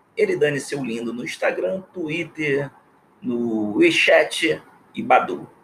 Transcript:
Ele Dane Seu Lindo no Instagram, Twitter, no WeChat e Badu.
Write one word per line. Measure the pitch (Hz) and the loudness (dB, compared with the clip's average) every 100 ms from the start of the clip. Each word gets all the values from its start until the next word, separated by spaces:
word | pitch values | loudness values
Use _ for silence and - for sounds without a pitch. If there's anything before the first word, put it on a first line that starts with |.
| _ - | _ -2
Ele | 202 170 | 0 2
Dane | 147 143 | 2 0
Seu | 135 135 | -4 -6
Lindo | 123 117 117 | -4 -4 -6
no | 117 | -6
Instagram, | 117 - - 175 185 190 - | -8 -4 -2 -2 -2 -4 -8
Twitter, | 180 156 170 156 - 151 139 139 - _ _ _ _ | -8 -6 -4 -6 -4 -2 0 -2 -10 _ _ _ _
no | 127 120 120 110 104 104 | -4 -2 0 0 -2 4
WeChat | 160 - - 165 151 - 160 - - - _ - | 4 4 4 4 4 0 -2 -2 -6 -20 _ -8
e | |
Badu. | 120 127 - 73 - - | 4 4 4 -6 -8 -20